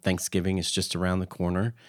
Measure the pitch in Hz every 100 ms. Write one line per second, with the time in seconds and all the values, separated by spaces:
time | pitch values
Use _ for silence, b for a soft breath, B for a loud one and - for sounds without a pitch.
0 | - 90 - 95 90 95 85 - 87 85
1 | 90 92 92 - 87 90 113 -